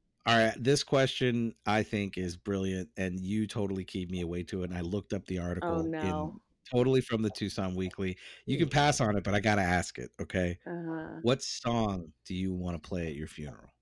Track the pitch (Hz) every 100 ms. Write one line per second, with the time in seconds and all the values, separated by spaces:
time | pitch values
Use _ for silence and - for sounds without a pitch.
0 | _ _ 117 117 113 110 123 143 - 135
1 | 131 - 127 120 117 - - 107 101 104
2 | 98 90 90 87 - 98 95 92 92 -
3 | 95 92 92 107 104 117 98 95 92 98
4 | 90 92 85 87 87 95 90 90 85 98
5 | - 98 - 90 87 87 175 165 165 160
6 | - 151 156 - - _ - 123 127 131
7 | - 113 107 - 101 - 95 92 92 -
8 | 92 90 - - - 143 151 147 147 143
9 | 110 104 98 101 107 104 90 90 - -
10 | 64 - 92 95 87 87 170 170 165 160
11 | 160 - 117 135 - - 120 117 107 92
12 | 78 - - 92 95 92 90 85 - 90
13 | 82 73 78 - 73 110 - _